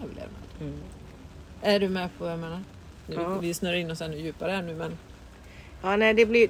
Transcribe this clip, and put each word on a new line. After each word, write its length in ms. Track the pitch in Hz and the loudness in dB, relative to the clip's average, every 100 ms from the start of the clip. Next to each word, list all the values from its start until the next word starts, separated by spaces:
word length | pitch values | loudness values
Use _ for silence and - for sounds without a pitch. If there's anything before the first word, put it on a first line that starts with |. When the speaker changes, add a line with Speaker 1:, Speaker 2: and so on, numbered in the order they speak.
Speaker 1:
överlevnad. 400 | - - - - - - | -10 -10 -12 -14 -16 -10
Speaker 2:
Mm. 120 | 147 147 - - - - - - - - | -10 -10 -12 -16 -16 -18 -18 -18 -18 -4
Speaker 1:
Är 180 | 208 202 | 2 4
du 100 | 196 | 4
med 200 | 185 180 - | 0 -4 -4
på 60 | |
vad 100 | 170 | -6
jag 60 | 165 | -4
menar? 240 | 165 175 196 - - - - | -6 -8 -10 -16 -18 -18 -8
Nu, 80 | 160 | -4
Speaker 2:
Ja. 220 | 170 190 | -2 -2
Speaker 1:
vi 120 | 170 | -2
snurrar 200 | 170 180 175 | -2 0 0
in 160 | 165 | -2
oss 100 | 160 | -4
ännu 160 | 160 151 | -6 -6
djupare 340 | 160 - 165 | -6 -4 -2
här 100 | 190 | -2
nu, 120 | 170 160 | -4 -6
men 220 | 160 165 - - - - - - - - 185 | -6 -8 -14 -20 -20 -20 -18 -18 -18 -4 2
Speaker 2:
Ja, 100 | 208 | 6
nej, 180 | 220 | 8
det 120 | 220 220 | 8 8
blir, 240 | 233 | 8